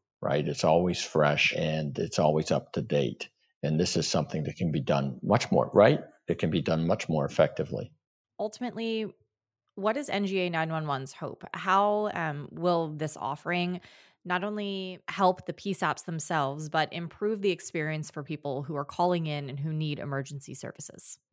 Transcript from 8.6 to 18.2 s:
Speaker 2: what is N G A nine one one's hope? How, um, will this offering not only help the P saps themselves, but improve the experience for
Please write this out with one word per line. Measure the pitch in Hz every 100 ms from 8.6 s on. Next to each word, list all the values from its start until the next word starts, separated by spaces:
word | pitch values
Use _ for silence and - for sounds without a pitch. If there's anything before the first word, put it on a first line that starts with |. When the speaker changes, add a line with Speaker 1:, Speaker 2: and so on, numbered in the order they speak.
| 247 - 226 220 214 - _ _ _ _ _ -
Speaker 2:
what | 202 240
is | 285
N | 202 196
G | 190
A | 180
nine | 165 160
one | 160 151
one's | 135 135
hope? | - 151 - -
How, | - 185 190 208 208 208
um, | - 160 143 -
will | - 175 170 160
this | 151 151 -
offering | 120 151 170 175 175 180 - - - _ 175
not | 180
only | 202 208 202 196 185 180 -
help | - 185 180 -
the |
P | 160 202
saps | 185 165 -
themselves, | - 165 - 165 139 147 151
but | 156 147
improve | 170 170 - 208 214
the | 196
experience | 170 - 165 156 156 151
for | -